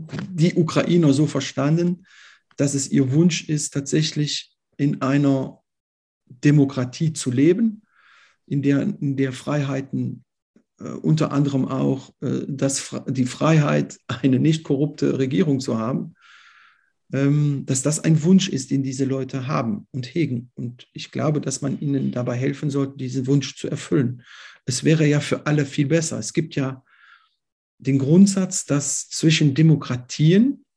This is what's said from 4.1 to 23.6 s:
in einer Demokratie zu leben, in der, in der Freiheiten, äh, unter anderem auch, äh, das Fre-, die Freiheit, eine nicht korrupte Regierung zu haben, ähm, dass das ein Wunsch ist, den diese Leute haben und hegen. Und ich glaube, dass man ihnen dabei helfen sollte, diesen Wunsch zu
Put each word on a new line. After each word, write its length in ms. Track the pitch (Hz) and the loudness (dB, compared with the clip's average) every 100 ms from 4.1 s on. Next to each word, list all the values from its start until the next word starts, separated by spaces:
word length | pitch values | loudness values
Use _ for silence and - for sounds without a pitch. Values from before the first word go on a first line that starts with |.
| 151 147 - - _ _ - | -2 -4 -6 -10 _ _ -2
in 240 | 143 139 | -2 0
einer 600 | 131 143 143 135 131 - _ _ _ _ _ _ _ | 0 2 2 2 -2 -12 _ _ _ _ _ _ _
Demokratie 840 | - 147 147 135 - 123 - 160 | 0 4 6 4 0 -6 -4 -4
zu 180 | - 131 | -4 -4
leben, 540 | 120 151 185 226 208 _ _ _ _ _ _ - | 2 4 4 0 -2 _ _ _ _ _ _ -6
in 140 | 143 | -2
der, 200 | 139 139 | 0 0
in 360 | 202 - 143 135 | 0 -2 -4 -2
der 160 | 135 | -4
Freiheiten, 880 | 127 - 147 139 135 139 131 123 123 _ _ _ _ _ - | -4 -4 -4 -2 -4 -6 -6 -6 -8 _ _ _ _ _ -16
äh, 100 | 80 | -14
unter 440 | - - 156 156 | -4 0 2 2
anderem 320 | 139 143 135 131 | 0 0 0 -2
auch, 480 | 131 139 131 - - | -2 -2 -2 -6 -10
äh, 240 | 135 131 131 | -6 -4 -6
das 320 | 135 135 135 | -4 -2 -2
Fre-, 320 | - 127 - | -8 -10 -6
die 140 | 127 123 | -2 -2
Freiheit, 720 | - 143 160 147 147 139 - - | 0 2 4 4 0 -2 -8 -12
eine 320 | 127 143 127 | -2 2 4
nicht 240 | 147 156 | 2 0
korrupte 560 | - 135 147 - 143 131 | 0 0 -2 -2 -2 0
Regierung 400 | 135 165 160 135 | 0 0 2 0
zu 180 | 131 113 | -2 -2
haben, 380 | 110 139 - - - - - _ _ _ _ _ - | -2 -4 -6 -14 -20 -20 -20 _ _ _ _ _ -8
ähm, 520 | 135 139 147 147 139 - | -2 2 2 0 -2 -2
dass 180 | 135 | -2
das 180 | - 156 | 0 0
ein 200 | 165 160 | 2 4
Wunsch 260 | 156 190 185 | 6 4 4
ist, 200 | 139 - | -4 -2
den 140 | 139 | -2
diese 220 | 131 127 135 | -2 -2 -2
Leute 420 | 135 131 135 127 | -2 -4 -8 -4
haben 400 | 151 120 104 - | -4 -2 -4 -8
und 220 | 131 123 | -10 -6
hegen. 380 | 170 156 123 123 - | -2 -2 -4 -8 -12
Und 320 | 123 123 - | -12 -12 -20
ich 200 | - - | -18 -10
glaube, 280 | 131 135 151 | -4 -2 -2
dass 220 | - - | -4 -6
man 180 | 139 - | -6 -4
ihnen 320 | 143 139 135 | -2 -2 -2
dabei 240 | 127 123 123 | -4 -4 -2
helfen 340 | 135 139 151 | -4 -4 -4
sollte, 280 | 139 139 139 | -2 -4 -6
diesen 300 | 131 131 127 | -6 -4 0
Wunsch 280 | 143 - | 0 0
zu 140 | - | -8